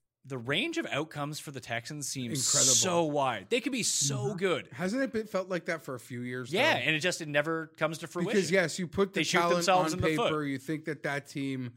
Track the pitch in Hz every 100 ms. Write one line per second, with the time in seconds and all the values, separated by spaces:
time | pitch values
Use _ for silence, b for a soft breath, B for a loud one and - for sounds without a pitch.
0 | _ _ 131 135 117 156 330 330 - 127
1 | 160 151 143 151 - 135 - 117 - 151
2 | 135 135 120 143 120 143 131 131 185 170
3 | 160 147 135 110 92 247 269 254 175 -
4 | 143 - 208 190 190 143 - - 185 254
5 | 269 220 214 185 185 180 175 160 - 123
6 | - 123 123 127 120 180 302 160 131 156
7 | 180 170 156 147 151 160 156 - 156 156
8 | 160 175 175 208 156 185 165 - 175 -
9 | 196 185 151 175 170 175 170 185 160 180
10 | 175 156 240 151 143 135 - 156 156 143
11 | 151 143 - 147 139 131 123